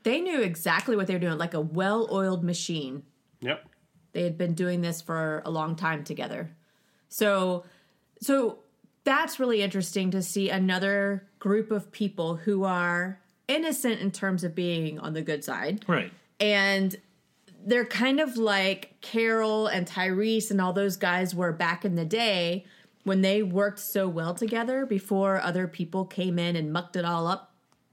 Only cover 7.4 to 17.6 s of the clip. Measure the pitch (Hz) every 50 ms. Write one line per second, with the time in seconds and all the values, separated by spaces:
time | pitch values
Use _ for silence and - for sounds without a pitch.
7.4 | 185 185 180 175 175 - - _ _ _ _ _ _ _ _ - - - 277 269
8.4 | 240 214 - - - _ _ _ _ _ _ _ - - 269 294 330 320 - -
9.4 | 262 247 233 208 202 196 185 196 175 - - 196 190 185 185 190 175 - - 202
10.4 | 196 190 190 190 190 185 185 180 196 196 202 202 196 202 202 190 - - _ -
11.4 | - 190 202 220 214 220 220 202 - - - - 214 196 - 180 165 165 170 165
12.4 | - 208 202 190 190 190 180 175 175 175 175 175 180 185 190 - _ _ _ _
13.4 | _ - 277 311 330 320 277 - - 240 220 - 185 196 190 - 202 196 185 175
14.4 | 180 170 160 180 180 175 170 165 160 156 156 151 - 151 156 156 151 160 151 147
15.4 | - 139 127 90 113 151 190 208 - - 170 131 90 90 - - _ _ _ -
16.4 | 208 208 208 202 196 196 196 196 190 190 - - - _ _ _ _ _ _ _
17.4 | _ - - -